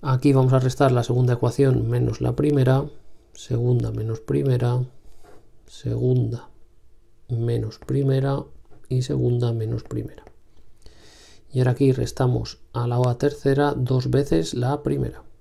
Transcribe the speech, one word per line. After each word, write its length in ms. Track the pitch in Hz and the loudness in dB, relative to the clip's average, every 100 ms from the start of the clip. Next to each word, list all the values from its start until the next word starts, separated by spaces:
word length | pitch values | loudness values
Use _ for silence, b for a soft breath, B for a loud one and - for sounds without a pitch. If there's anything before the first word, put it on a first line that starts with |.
Aquí 300 | 151 131 147 | 0 2 4
vamos 200 | 135 131 | 6 6
a 60 | 131 | 4
restar 320 | 127 - 139 | 2 2 2
la 120 | 123 | 2
segunda 300 | 113 123 123 | 2 2 2
ecuación 560 | 123 123 123 139 127 113 | 2 0 2 4 4 0
menos 320 | 120 123 113 | 0 0 0
la 140 | 123 127 | -4 0
primera, 540 | 147 143 127 131 147 - - - _ | 2 2 4 2 0 -10 -18 -18 _
segunda 580 | - - 117 120 123 113 | -20 -6 -2 2 2 0
menos 280 | 110 113 113 | -4 -6 -6
primera, 640 | - 139 139 123 120 123 127 - - b b b - - - | -2 -2 2 2 2 0 -4 -8 -18 b b b -20 -20 -20
segunda 840 | - 120 117 123 127 120 120 - - - - - - - - - | -12 -6 -2 2 2 0 -4 -12 -20 -20 -20 -20 -20 -20 -20 -8
menos 500 | 117 117 117 110 - | -4 -2 -2 -4 -10
primera 640 | - 135 139 135 135 139 - - - - - | -4 -2 0 0 0 -4 -6 -18 -20 -20 -4
y 140 | 127 | -4
segunda 500 | 127 139 123 120 120 | -2 0 0 0 0
menos 300 | 117 110 117 | -2 -4 -6
primera. 400 | - 117 113 - - - - - - - B B B B B B B | -6 -10 -10 -14 -20 -20 -20 -20 -20 -20 B B B B B B B
Y 60 | 127 | 0
ahora 120 | 127 | 0
aquí 200 | 123 139 | 4 2
restamos 680 | 127 120 - 127 123 113 - - | 2 -2 0 0 0 -4 -12 -12
a 140 | 120 120 | -6 -2
la 300 | 123 123 123 | 0 0 2
tercera 540 | 147 147 139 139 147 143 | -2 0 0 2 2 0
dos 340 | 127 127 127 | 0 0 2
veces 440 | 131 143 165 160 | 0 2 0 0
la 280 | - 123 143 | -4 -2 -2
primera. 400 | 139 139 123 - - - | -2 -2 -4 -8 -18 -20